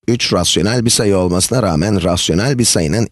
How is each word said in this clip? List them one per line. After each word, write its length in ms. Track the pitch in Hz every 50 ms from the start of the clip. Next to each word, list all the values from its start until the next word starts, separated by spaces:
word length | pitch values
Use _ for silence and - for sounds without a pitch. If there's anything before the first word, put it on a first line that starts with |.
| _ -
Üç 240 | 117 117 - -
rasyonel 520 | 110 92 87 - - - 78 104 117 123 113
bir 60 | 117
sayı 260 | - - 120 101 98
olmasına 460 | 92 90 90 87 92 90 - 117 131
rağmen 400 | 113 95 82 76 82 107 107 95
rasyonel 560 | 85 92 87 90 - - 82 87 107 139 143 123
bir 60 | 113
sayının 440 | - - 104 82 73 80 113 113 -